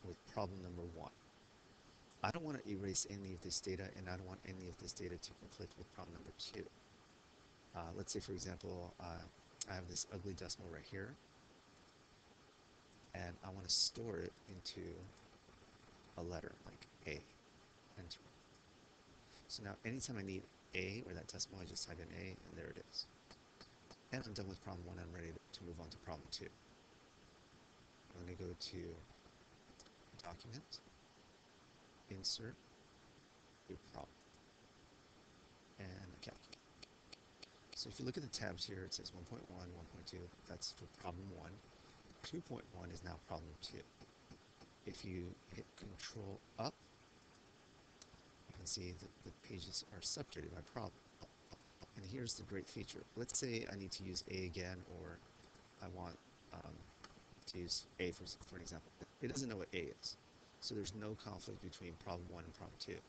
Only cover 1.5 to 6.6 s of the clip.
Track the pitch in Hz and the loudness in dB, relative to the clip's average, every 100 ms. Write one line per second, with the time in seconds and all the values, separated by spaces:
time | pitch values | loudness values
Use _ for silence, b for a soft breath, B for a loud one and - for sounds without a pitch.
1.5 | - - - - - - - 101 170 156 | -16 -16 -16 -16 -16 -16 8 10 10 6
2.5 | 139 - 98 98 92 - 101 95 92 92 | 6 6 6 8 8 6 4 2 2 4
3.5 | - - 92 95 92 92 90 92 95 - | 4 6 6 4 2 2 4 2 -2 -2
4.5 | 95 92 85 90 - 90 87 - - - | -2 -2 -2 -2 2 2 2 -2 -6 -10
5.5 | - 95 - - - 90 85 - - - | -4 -4 -2 -6 -4 -4 -4 -6 -4 -2
6.5 | 98 | 0